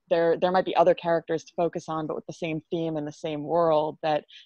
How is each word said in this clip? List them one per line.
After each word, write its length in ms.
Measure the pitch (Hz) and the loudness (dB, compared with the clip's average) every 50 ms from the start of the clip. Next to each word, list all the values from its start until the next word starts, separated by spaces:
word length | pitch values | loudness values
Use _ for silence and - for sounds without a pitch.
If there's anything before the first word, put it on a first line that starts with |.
| _ - | _ -2
there, 260 | 180 165 170 170 160 | 0 2 4 2 2
there 160 | 160 180 180 180 | 2 2 2 2
might 140 | 185 180 | 2 0
be 100 | 185 - | 2 4
other 160 | - 170 180 165 | 4 6 6 4
characters 520 | - - 170 170 165 - - 165 156 - | 2 2 0 0 0 0 -2 -4 -4 -6
to 80 | - - | -6 -4
focus 320 | - 170 165 - 180 - - | -2 -2 -2 -2 -4 -8 -8
on, 180 | 160 160 156 | -6 -6 -6
but 80 | 147 - | -6 -6
with 120 | - - | -8 -10
the 60 | - 165 | -12 -12
same 260 | - 180 160 156 156 - - | -8 -6 -6 -6 -6 -6 -6
theme 280 | 185 165 165 160 160 151 | -6 -4 -4 -4 -4 -4
and 80 | 147 | -6
the 40 | 151 | -8
same 320 | 151 - - 160 151 147 147 | -10 -10 -8 -8 -6 -6 -4
world 540 | 143 156 170 170 165 156 151 151 156 147 - - | -2 0 2 2 4 4 2 0 -2 -4 -6 -2
that 240 | 156 151 147 - _ - - - | -2 -2 -2 -4 _ -20 -20 -20